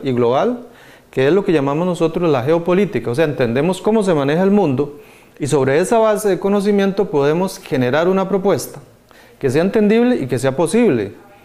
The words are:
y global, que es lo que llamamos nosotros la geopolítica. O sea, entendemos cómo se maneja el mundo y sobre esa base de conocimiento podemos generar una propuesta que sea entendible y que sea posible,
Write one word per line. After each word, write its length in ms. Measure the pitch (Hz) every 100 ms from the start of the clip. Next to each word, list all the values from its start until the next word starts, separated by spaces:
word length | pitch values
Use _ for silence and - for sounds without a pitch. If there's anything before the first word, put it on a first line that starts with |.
y 80 | 139
global, 560 | 120 120 135 208 247 - - - - _
que 160 | 131 135
es 80 |
lo 100 | 190
que 60 | 196
llamamos 340 | 156 139 147
nosotros 460 | 180 165 160 175 175
la 140 | 135
geopolítica. 680 | 127 170 170 180 202 120 113
O 60 | 127
sea, 80 |
entendemos 560 | 156 139 120 120 165 180
cómo 240 | 214 220
se 100 | 190
maneja 300 | 156 139 160
el 80 | 190
mundo 480 | 208 165 131 143 - - - - -
y 80 | 143
sobre 320 | 143 131 147
esa 180 | 180 226
base 300 | 220 208 214
de 100 | 175
conocimiento 680 | 196 202 202 202 196 190 196
podemos 480 | 147 143 165 190 -
generar 480 | - 139 123 147 175
una 220 | 190 185
propuesta 500 | 190 190 147 - - - _ _ - - -
que 100 | 135
sea 120 | 139
entendible 520 | 190 220 208 226 247
y 140 | 247 127
que 100 | 127
sea 160 | 135
posible, 720 | 135 156 220 226 123 98 - - -